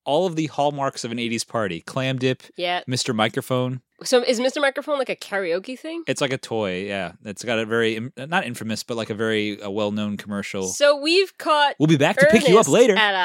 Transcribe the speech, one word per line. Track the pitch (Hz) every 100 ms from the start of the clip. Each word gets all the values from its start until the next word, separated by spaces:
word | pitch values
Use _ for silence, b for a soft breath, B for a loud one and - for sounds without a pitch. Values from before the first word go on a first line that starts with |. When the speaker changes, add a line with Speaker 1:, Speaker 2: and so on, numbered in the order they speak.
| -
Speaker 1:
All | 147 185
of | 160
the | 156
hallmarks | - 143 143 135 -
of | 120
an | 117
eighties | 117 113
party. | - 120 101 82
Clam | - 135 131 131
dip, | 131 127 - -
Speaker 2:
Yeah. | 175 180 -
Speaker 1:
Mister | 123 -
Microphone. | 110 110 139 - 127 127 127 _ -
Speaker 2:
So | - 247
is | - 233
Mister | 262 302
Microphone, | 277 269 294 285
like, | 240
a | 180
karaoke | - 202 180 175 196 254
thing? | 311 330 320
Speaker 1:
It's | 131
like | 139
a | 131
toy, | - 113 101 90
yeah. | 101 98 87 - 107
It's | 98
got | 110 113
a | 110
very, | 117 113 110
im-, | 123 -
not | 139 180 123
infamous, | 117 110 107
but, | - 117
like, | 107
a | 107
very, | 113 110 107 101
uh, | 104
well-known | 101 104 104 104 101
commercial. | - 101 - 101 92
Speaker 2:
So | - 285 294
we've | 294 359 381 -
caught | 330 302 285 -
Speaker 1:
We'll | 156
be | 151
back | 170 -
to | 587
pick | - -
you | 202
up | 147
Speaker 2:
Ernest |
Speaker 1:
later. | 175 247 196
Speaker 2:
at | 208 190